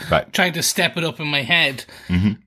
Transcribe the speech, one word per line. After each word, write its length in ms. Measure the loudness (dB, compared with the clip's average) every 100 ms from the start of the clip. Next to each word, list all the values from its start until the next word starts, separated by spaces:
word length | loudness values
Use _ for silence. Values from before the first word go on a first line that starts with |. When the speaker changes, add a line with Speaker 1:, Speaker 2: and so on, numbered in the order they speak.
| 0
Speaker 1:
Right. 240 | 0 0
Speaker 2:
trying 200 | 0 0
to 100 | 0
step 340 | -2 0 -2 0
it 60 |
up 160 | -4 -4
in 80 | -4
my 160 | -2
head. 420 | 2 2 2 0 -12 -18 -2
Speaker 1:
Mm-hmm. 280 | 2 2 0